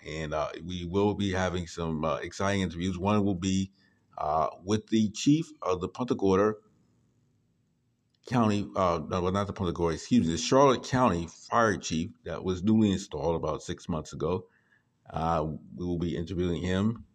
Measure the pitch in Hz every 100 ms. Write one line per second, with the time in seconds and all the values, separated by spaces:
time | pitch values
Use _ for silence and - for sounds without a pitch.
0 | 82 78 76 76 71 - 85 90 87 95
1 | 104 95 101 92 92 90 82 - 82 78
2 | 78 69 87 - 98 98 92 82 92 87
3 | 98 107 101 90 95 95 95 _ _ _
4 | _ - 76 78 76 - 90 107 - 110
5 | 107 - 139 151 160 - 87 92 90 -
6 | 123 131 98 95 107 107 _ _ _ _
7 | _ _ _ _ _ _ _ _ _ _
8 | _ _ - 131 110 101 98 98 90 80
9 | 73 92 90 98 98 95 90 82 85 78
10 | - 123 85 85 - - 143 117 - 131
11 | 123 87 82 - - 113 113 87 - 80
12 | 90 - - 80 92 90 101 110 107 92
13 | - 76 78 82 78 76 - 87 - 80
14 | 73 - 78 92 - _ _ _ _ _
15 | - 80 80 82 78 73 - - 90 85
16 | 87 76 82 95 90 80 90 92 107 117
17 | -